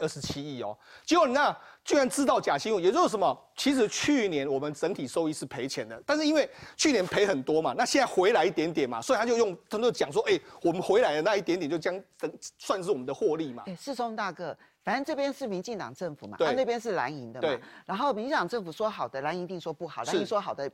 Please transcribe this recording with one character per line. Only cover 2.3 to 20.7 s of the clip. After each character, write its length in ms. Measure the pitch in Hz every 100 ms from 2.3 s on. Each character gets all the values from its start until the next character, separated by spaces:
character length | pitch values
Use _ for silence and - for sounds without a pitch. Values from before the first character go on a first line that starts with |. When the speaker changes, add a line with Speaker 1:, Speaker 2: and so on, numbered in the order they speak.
| 240
Speaker 1:
假 160 | 180 143
新 160 | 214
闻， 100 | 214
也 100 | 180
就 100 | 285
是 80 | 330
什 100 | 202
么？ 160 | 170 127 _ -
其 180 | 262
实 140 | 269 208
去 420 | - - 285 202
年 180 | 151 139
我 120 | 135
们 120 | 147
整 220 | 147 160
体 140 | 202 131
收 200 | 175 160
益 60 |
是 140 | 151 143
赔 200 | 135 131
钱 200 | - 110
的， 100 | 117 -
但 100 | 302
是 80 |
因 80 | 302
为 160 | 311 226 - - -
去 140 | 320
年 120 | 240 180
赔 180 | 185 202
很 160 | 147
多 180 | 127 156
嘛， 140 | 156 139
那 80 |
现 160 | 240 285
在 60 | 247
回 280 | - 185
来 120 | 214 180
一 60 |
点 200 | 165 160
点 160 | 160 127
嘛， 140 | 117
所 140 | 117 226
以 20 |
他 80 | 233
就 100 | 233
用， 220 | 220 170 -
他 120 | 214
就 120 | 240
讲 200 | - 147
说 100 | 165 233
：“哎， 100 | 185 - -
我 100 | 170
们 80 | 175
回 220 | 165 202
来 140 | 214 151
的 80 |
那 120 | 175 208
一 60 |
点 160 | 175 180
点 120 | 147
就 100 | 165
将， 200 | 180 185 - _ 156 - - -
算 220 | - 208
是 80 | 175
我 40 | 147
们 80 |
的 80 | 127
获 240 | 135 214 151
利 160 | 151
嘛。” 120 | 120 110
Speaker 2:
哎， 100 | 175
世 200 | - 247
聪 200 | 233 220
大 160 | 202
哥， 240 | 160 165 - _ _
反 100 | -
正 100 | 233
这 120 | 285 302
边 180 | 277
是 140 | 277 254
民 140 | 185
进 140 | 185 190
党 160 | 123 127
政 200 | 175 147
府 120 | -
嘛， 100 | 185
Speaker 1:
对。 100 | 175
Speaker 2:
啊， 60 | 262
那 80 |
边 160 | 233 233
是 120 | 226
蓝 200 | 170 127
营 220 | 147 120
的 80 | 123
嘛。 60 | 165
Speaker 1:
对。 120 | 123 - -
Speaker 2:
然 140 | - 196
后 160 | 285
民 120 | 214 247
进 60 |
党 160 | 294 175
政 160 | 240
府 80 | 175
说 160 | 151 214
好 200 | 196 123
的， 120 | 135
蓝 140 | 147 180
营 80 |
一 40 | 180
定 120 | 180
说 140 | 170
不 140 | 151 165
好， 160 | 120 123
Speaker 1:
是。 60 |
Speaker 2:
蓝 100 | 175
营 40 | -
说 140 | 208
好 140 | 190
的， 160 | 113 139